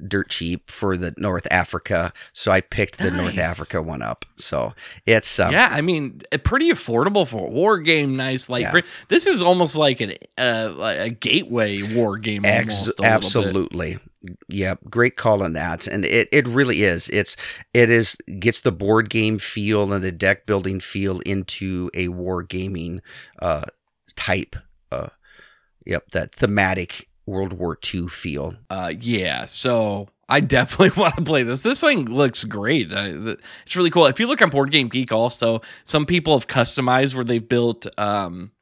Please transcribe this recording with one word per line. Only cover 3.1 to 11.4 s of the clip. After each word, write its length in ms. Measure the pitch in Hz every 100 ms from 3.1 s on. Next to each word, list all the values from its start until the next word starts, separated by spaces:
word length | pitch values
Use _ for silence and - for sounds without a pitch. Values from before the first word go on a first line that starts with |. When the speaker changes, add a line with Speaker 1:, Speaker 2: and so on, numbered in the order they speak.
Speaker 1:
North 260 | 92 90 92
Speaker 2:
Nice. 80 | 82 80
Speaker 1:
Africa 220 | 76 85
one 200 | 80 73
up. 240 | 55 - - -
So 380 | - 71 57 - - - -
it's, 340 | 110 - -
um, 140 | 87
Speaker 2:
Yeah, 160 | 170 247
I 80 | 151
mean, 420 | 165 165 135 - -
uh, 40 | -
pretty 300 | - 254 330
affordable 560 | 320 - 117 170 208 139
for 220 | 110 87
a 20 |
war 280 | 123 196 202
game. 380 | 160 156 143 131
Nice, 320 | 131 131 -
like, 140 | 123
Speaker 1:
Yeah. 80 | -
Speaker 2:
pre-, 120 | 175 - - -
this 180 | 349 392
is 160 | 269
almost 360 | 175 180 165 156
like 240 | 147 127
an, 140 | 104 - - -
uh, 360 | 123 113 110 73
like 220 | 107 78
a 100 | 110
gateway 720 | 117 - 120